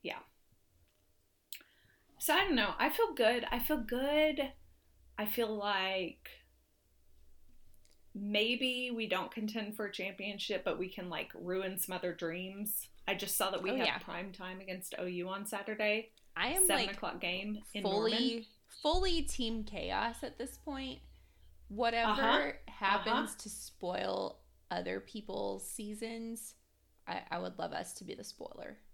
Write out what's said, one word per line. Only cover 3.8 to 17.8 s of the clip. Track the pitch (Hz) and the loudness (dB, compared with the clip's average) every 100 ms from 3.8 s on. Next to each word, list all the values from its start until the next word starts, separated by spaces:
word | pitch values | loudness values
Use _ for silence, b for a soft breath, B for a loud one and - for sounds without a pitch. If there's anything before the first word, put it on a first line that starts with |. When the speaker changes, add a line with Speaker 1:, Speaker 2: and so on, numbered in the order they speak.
| 214 240 277 294 311 294 269 - - - _ _ - - | 0 0 4 6 6 4 -2 -4 -20 -20 _ _ -14 -4
Speaker 1:
I | 214 | -2
feel | 226 220 | 0 0
like | 214 202 196 190 190 180 - - - _ _ _ _ _ _ - - - - - - - - - - - | 0 0 2 2 0 -2 -6 -18 -20 _ _ _ _ _ _ -20 -20 -20 -20 -20 -20 -20 -20 -20 -20 -12
maybe | 202 202 208 220 247 254 247 247 | -6 2 4 4 4 2 0 -2
we | 233 220 | -2 0
don't | 185 190 | 0 0
contend | - 214 220 208 214 | -4 -2 -2 -4 -4
for | 208 | -6
a | |
championship, | - 190 190 202 202 - 190 | -4 -6 -6 -8 -6 -2 -2
but | - 151 | 0 -2
we | 185 | -4
can, | - 180 | -6 -6
like, | 160 - | -6 -6
ruin | - 175 185 190 190 | -8 -4 -2 -2 -4
some | - | -4
other | 185 180 | -2 -4
dreams. | 175 170 175 185 196 208 - - - - | -4 -4 -4 -8 -6 -4 -4 -6 -10 -4
I | |
just | 196 196 - | -2 -2 0
saw | 196 | 0
that | 190 | 0
we | 190 | 0
Speaker 2:
Oh, | 254 | 2
Speaker 1:
have | 165 | 2
Speaker 2:
yeah. | 156 | 2
Speaker 1:
prime | - 175 196 | -4 -6 -6
time | 180 185 185 | -8 -10 -8
against | 190 180 - - | -8 -8 -6 -4
O | |
U | 180 180 175 | -2 -2 -2
on | 196 | -4
Saturday. | 208 202 202 214 208 214 226 _ - - | -4 -4 -4 0 2 2 0 _ -12 -2
Speaker 2:
I | 208 | 0
am, | 339 - | 4 6
Speaker 1:
Seven | 262 214 | 6 4
Speaker 2:
like, | 196 | -2
Speaker 1:
o'clock | - 180 | -6 -2
game | 180 185 208 214 - | -2 -2 -2 -6 -6
in | 208 | 0